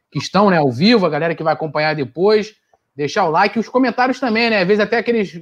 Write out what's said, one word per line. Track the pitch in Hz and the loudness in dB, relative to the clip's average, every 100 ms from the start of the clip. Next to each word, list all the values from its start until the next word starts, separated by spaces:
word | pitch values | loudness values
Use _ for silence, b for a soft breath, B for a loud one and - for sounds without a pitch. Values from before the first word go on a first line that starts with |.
| _ | _
que | 139 | -10
estão, | - 185 208 | -2 2 4
né, | 170 | 4
ao | 170 | 2
vivo, | 117 202 233 175 | 2 2 4 2
a | |
galera | 147 165 | 0 -2
que | 160 | -2
vai | 160 | -2
acompanhar | 151 160 151 151 151 | -2 -4 -2 -2 -2
depois, | 123 156 202 214 196 - _ _ _ - | -6 -2 2 2 0 -12 _ _ _ -8
deixar | 143 214 175 | -4 0 0
o | |
like, | 165 214 226 | 2 0 0
os | - | -2
comentários | 254 254 247 262 254 | 0 0 0 -2 -2
também, | 247 220 233 | -2 0 0
né, | 214 | 0
às | 180 | 2
vezes | 208 | 2
até | 202 233 | 0 -2
aqueles, | 233 233 175 165 | 0 -2 -2 -8